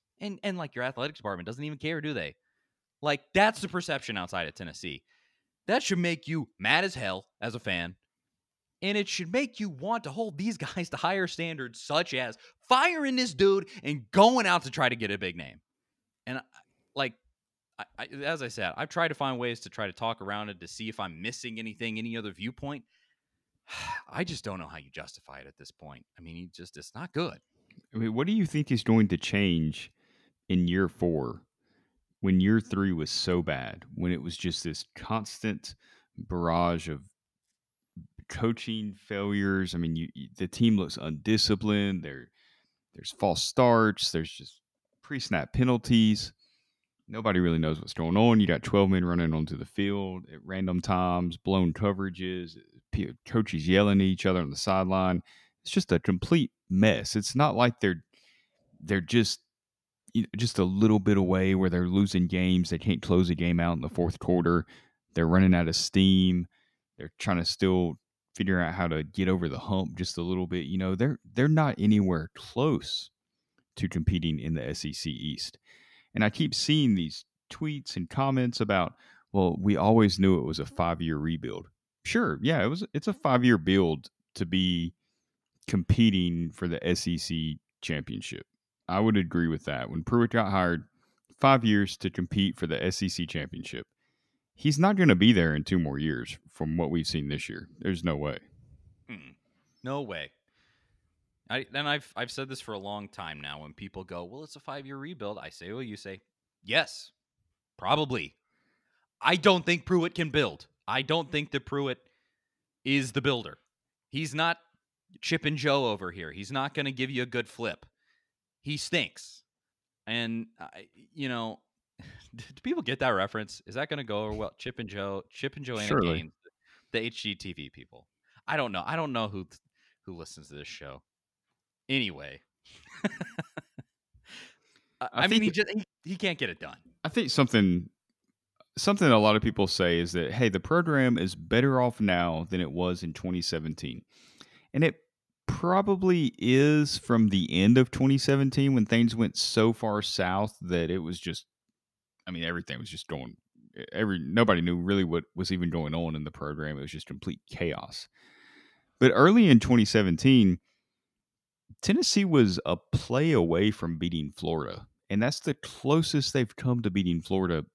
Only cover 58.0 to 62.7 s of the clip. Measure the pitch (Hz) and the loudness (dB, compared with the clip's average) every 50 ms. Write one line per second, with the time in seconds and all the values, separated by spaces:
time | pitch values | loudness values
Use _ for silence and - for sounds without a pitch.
58 | - _ _ _ _ _ _ _ _ _ _ _ _ _ _ _ - - 101 95 | -6 _ _ _ _ _ _ _ _ _ _ _ _ _ _ _ -6 -2 -2 -2
59 | 85 - 113 120 110 - - - _ _ _ _ _ _ _ _ _ _ _ _ | 0 2 2 2 2 2 -2 -6 _ _ _ _ _ _ _ _ _ _ _ _
60 | _ _ _ 113 104 - - 101 120 117 - - 95 90 92 98 107 110 107 104 | _ _ _ -2 -2 -2 -2 -4 -4 -2 2 2 2 2 2 4 4 6 4 4
61 | 92 104 104 98 95 90 95 92 95 95 95 95 95 92 85 87 90 90 90 98 | 4 4 4 4 4 2 2 2 2 2 2 2 2 2 0 0 0 0 2 2
62 | 101 95 - 92 90 85 92 90 90 92 92 92 87 - | 2 2 2 2 0 2 2 0 2 4 4 2 2 0